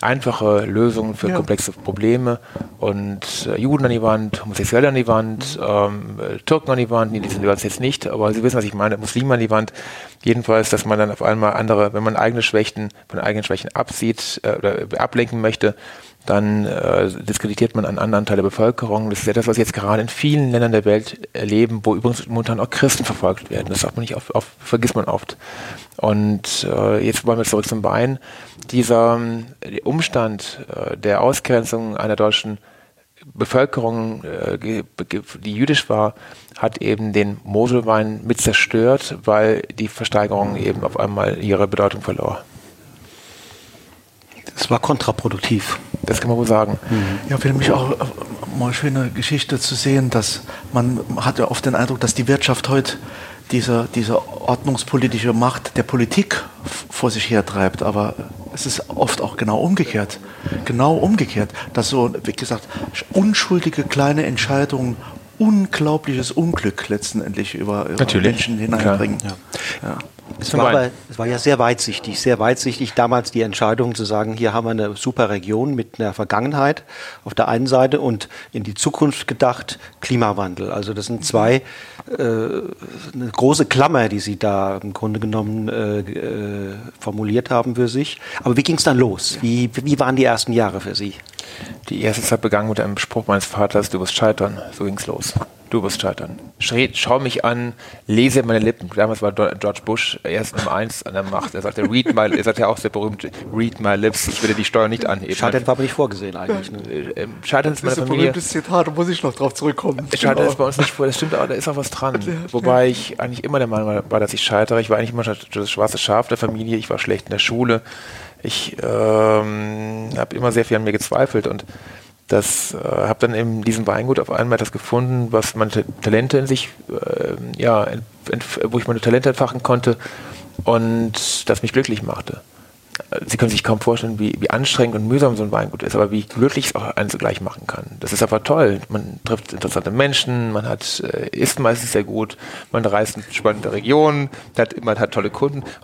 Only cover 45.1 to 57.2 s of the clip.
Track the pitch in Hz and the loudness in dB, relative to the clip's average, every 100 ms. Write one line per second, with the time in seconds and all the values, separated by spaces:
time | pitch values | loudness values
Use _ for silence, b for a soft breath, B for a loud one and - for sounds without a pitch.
45.1 | - 113 104 - 107 - - - - - | -2 -2 -4 0 0 -2 -8 -8 -6 -2
46.1 | 113 120 117 113 110 104 104 - 110 98 | -2 0 0 4 4 4 -2 -2 0 0
47.1 | 98 - 135 135 135 - 135 131 147 135 | -4 -2 0 2 2 2 2 2 -2 -4
48.1 | - - 110 - 135 123 123 147 135 123 | -8 -12 -10 -8 -2 -2 0 0 0 -2
49.1 | - 123 147 - 131 - 123 139 135 127 | -2 -2 -2 -2 -2 -2 -2 2 2 4
50.1 | 117 104 - - B B 123 123 120 - | 2 0 -4 -10 B B 0 2 0 -4
51.1 | 113 131 127 117 120 139 120 123 123 117 | -2 -2 2 0 2 0 2 0 0 0
52.1 | - 123 139 - 123 - 135 131 - B | 0 2 2 4 0 2 2 0 -6 B
53.1 | B B B - 127 110 117 117 120 110 | B B B -2 0 2 0 0 -2 2
54.1 | 113 - - - 123 147 131 - 131 123 | 0 0 -6 -2 0 0 -2 0 2 2
55.1 | 107 120 113 123 - - - - 127 113 | 2 2 4 2 0 -4 -2 0 0 2
56.1 | - 196 - - - - - - - 127 | 2 0 -2 -6 -14 -12 -12 -10 -2 0
57.1 | 110 | 0